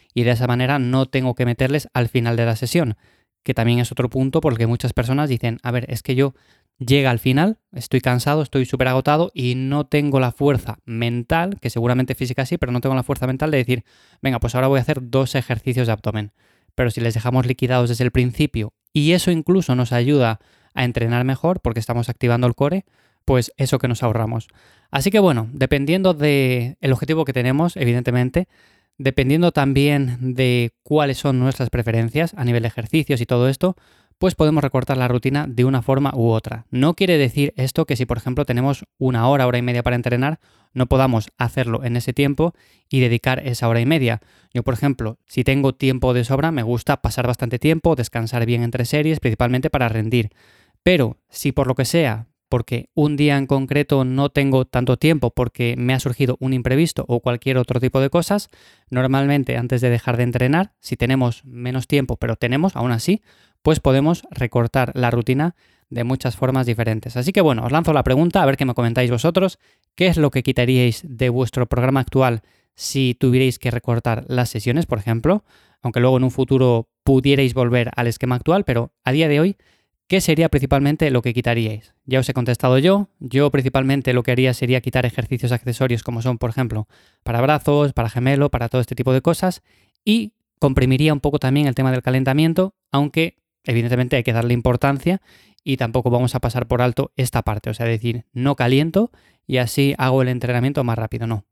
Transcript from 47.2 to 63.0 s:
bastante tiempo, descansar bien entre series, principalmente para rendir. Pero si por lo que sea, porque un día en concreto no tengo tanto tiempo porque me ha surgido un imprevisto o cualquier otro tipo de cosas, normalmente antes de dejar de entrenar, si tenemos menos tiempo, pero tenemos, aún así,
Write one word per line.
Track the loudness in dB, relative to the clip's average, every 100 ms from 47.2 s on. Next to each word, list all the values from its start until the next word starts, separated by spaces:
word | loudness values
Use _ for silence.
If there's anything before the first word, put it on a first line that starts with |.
| -2
bastante | -2 -4 -2
tiempo, | 0 2 0 0
descansar | -2 -4 -4 -2
bien | 0 0
entre | -2 -2
series, | -2 0 0 0
principalmente | -2 0 0 0 -2
para | 0 0
rendir. | -2 0 0 -2 _ _ _ _ _
Pero | 2 2 2 -4 _
si | -6 -4
por | -2 -2
lo |
que | 0 0
sea, | 2 0 -2 -10 _ -4
porque | -2 -2 -6 -4
un | 0 0 2
día | 2 2
en | 0
concreto | 0 0 -2 2 2
no | 2 0 0
tengo | 0 2 2 0
tanto | -2 0 2
tiempo | 2 2 0
porque | -2 -4 -2 -4 -2
me | -2
ha | -2
surgido | -2 -2 -2 -2
un | -2
imprevisto | -2 0 2 0 -2 -2
o | -2
cualquier | -2 -2 0 0
otro | 0 0
tipo | 0 0
de | 0
cosas, | 0 0 -2 -4 _ _ _ -8
normalmente | -2 0 2 2 0 0 -4
antes | -2 0
de | 2
dejar | 0 0 0
de |
entrenar, | 0 0 0 0 -2 _
si | -10 -4
tenemos | 0 2 0 -2
menos | -12 -10 -6 -6 0
tiempo, | 0 0 -4
pero | -4 -2
tenemos, | -2 0 0 -2
aún | -2
así, | -2